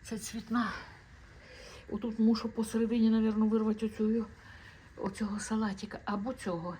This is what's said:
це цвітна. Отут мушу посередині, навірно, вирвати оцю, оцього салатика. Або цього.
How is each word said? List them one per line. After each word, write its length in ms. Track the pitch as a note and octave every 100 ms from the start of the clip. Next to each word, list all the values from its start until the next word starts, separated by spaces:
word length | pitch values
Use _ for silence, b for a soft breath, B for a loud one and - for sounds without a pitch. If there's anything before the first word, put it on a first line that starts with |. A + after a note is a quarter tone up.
це 140 | - A3+
цвітна. 540 | - A3+ - A3+ A3 B B B B B B B B B B B B
Отут 300 | G#3+ A#3+ A3
мушу 300 | A3 A3+ A3+
посередині, 600 | A3+ A3 A3+ A3+ A#3 A3
навірно, 360 | A3 A3 G#3+ A3
вирвати 400 | A3 A3 G#3+ A3
оцю, 400 | G#3+ G#3+ A3+ A3 B B B B B B -
оцього 420 | G3+ G3 G#3+ G#3
салатика. 600 | - A3 G#3+ G3 G#3 - -
Або 280 | G#3 G#3+
цього. 440 | B3+ - E3+ E3+ F3